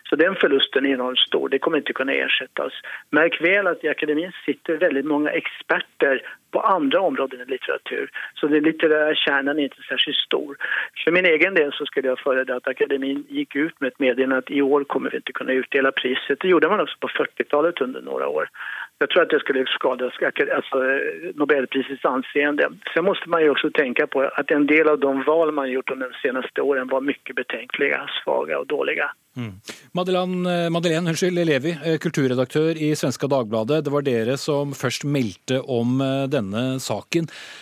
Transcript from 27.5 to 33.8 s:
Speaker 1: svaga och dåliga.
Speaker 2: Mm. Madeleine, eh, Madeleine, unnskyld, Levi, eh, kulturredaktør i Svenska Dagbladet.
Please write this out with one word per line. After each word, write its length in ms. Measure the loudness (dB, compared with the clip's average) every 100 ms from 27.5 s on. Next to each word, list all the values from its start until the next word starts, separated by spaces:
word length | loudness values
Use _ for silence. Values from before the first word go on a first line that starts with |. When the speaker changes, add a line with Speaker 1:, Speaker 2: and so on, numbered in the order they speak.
| -8 -6 -2 0 0 -4 -6
Speaker 1:
svaga 340 | -2 -2 0 -4
och 80 | -2
dåliga. 460 | -2 -2 -2 -4 -8 _ -10
Speaker 2:
Mm. 160 | -10 -10 -16 -18 -8
Madeleine, 720 | -4 0 0 0 -2 0 0
eh, 60 | 0
Madeleine, 400 | 0 0 0 0
unnskyld, 360 | 0 0 2 2
Levi, 240 | 2 2 -4
eh, 140 | -2 0
kulturredaktør 800 | 0 0 2 2 0 2 0 2
i 140 | 0 0
Svenska 300 | 0 -2 0
Dagbladet. 580 | 0 0 0 0 0